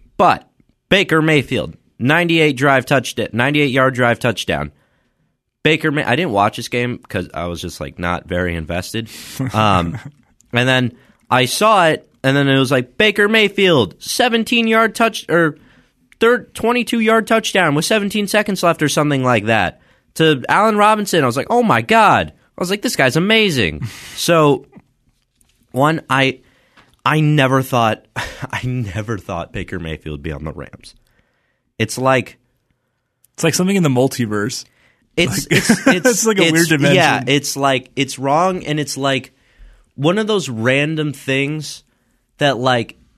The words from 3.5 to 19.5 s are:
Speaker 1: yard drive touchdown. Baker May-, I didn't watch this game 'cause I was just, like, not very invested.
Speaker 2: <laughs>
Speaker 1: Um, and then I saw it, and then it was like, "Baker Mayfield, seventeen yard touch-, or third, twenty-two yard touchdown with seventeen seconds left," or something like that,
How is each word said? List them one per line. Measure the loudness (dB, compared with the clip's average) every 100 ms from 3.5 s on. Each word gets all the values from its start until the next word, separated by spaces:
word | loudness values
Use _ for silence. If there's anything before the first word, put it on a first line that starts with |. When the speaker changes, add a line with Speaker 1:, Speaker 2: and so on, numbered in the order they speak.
| 0 0
Speaker 1:
yard | 2 0
drive | 2 0 0
touchdown. | -2 -4 -4 -4 -4 -10 _ _ _ _ _ _ _ _
Baker | 0 0 0
May-, | -2
I | -2 -2
didn't | 0
watch | 0 0 -2
this | -8
game | -4 -4 -6 -8
'cause | -8 -8
I | -8 -8
was | -8
just, | -10 -10
like, | -12 -8
not | -6 -6 -4
very | -4 -2 -4
invested. | -6 -6 -6 -8 -10 -14 -16
Speaker 2:
<laughs> | -8 -4
Speaker 1:
Um, | 0 2 2 0 -6 -12 _ _ _ _
and | -2 0
then | 2 0 -6 _ _ -2
I | 0 0
saw | 2 2 4 4
it, | 0 -6 _
and | 0 2
then | 2
it | 2
was | 2
like, | 0 -2 0
"Baker | 0 2 2
Mayfield, | 4 2 2 4 4 2 -2
seventeen | -8 0 0 0 0 0 2
yard | 2 0 0
touch-, | -2 -2 -2
or | 0 0 -2 _ _ _ _ _ 0
third, | 2 2 -2
twenty-two | -6 -2 -2 -2 -2
yard | 2 2 2
touchdown | -2 0 0 2 0
with | 0
seventeen | 0 0 -4 -2
seconds | -2 -2 0
left," | 0 0
or | 0
something | 0 0 0
like | 2 0
that, | 2